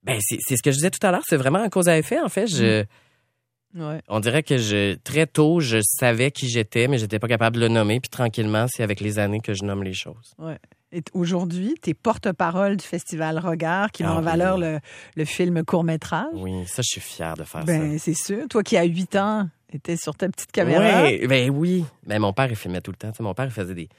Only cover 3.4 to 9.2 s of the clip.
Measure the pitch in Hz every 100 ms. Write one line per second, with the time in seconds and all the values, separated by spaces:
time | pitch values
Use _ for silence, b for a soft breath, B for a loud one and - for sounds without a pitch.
3.4 | _ _ _ 175 156 160 - 107 107 139
4.4 | 156 135 107 104 101 113 - 135 156 -
5.4 | 151 170 135 113 104 - 127 113 135 -
6.4 | 127 117 110 117 123 135 107 107 113 117
7.4 | 113 117 117 113 104 117 - - 120 107
8.4 | 107 107 123 - 110 101 104 104